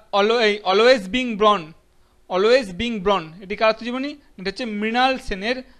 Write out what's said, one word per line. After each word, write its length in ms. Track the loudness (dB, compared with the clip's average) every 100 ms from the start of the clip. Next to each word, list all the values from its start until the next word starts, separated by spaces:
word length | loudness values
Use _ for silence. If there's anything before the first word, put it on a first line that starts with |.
| _ 0
Alwa-, 200 | 2 2
এই 180 | 2 0 0
Always 320 | 4 6 4 2
Being 260 | -4 -4 2
Born, 200 | 2 2 -2 -20 _ _ _ _ -6
Always 320 | 0 4 4 2 -6
Being 240 | -6 -2 0
Born, 340 | -2 -4 -16
এটি 140 | -12 0
কার 120 | 0
আত্মজীবনী? 400 | 0 -6 -8 -8
এটা 380 | -12 _ -10 -10
হচ্ছে 140 | -8
মৃণাল 540 | -8 -4 -4 0 0 -2
সেনের 440 | -6 -6 -6 -6 -8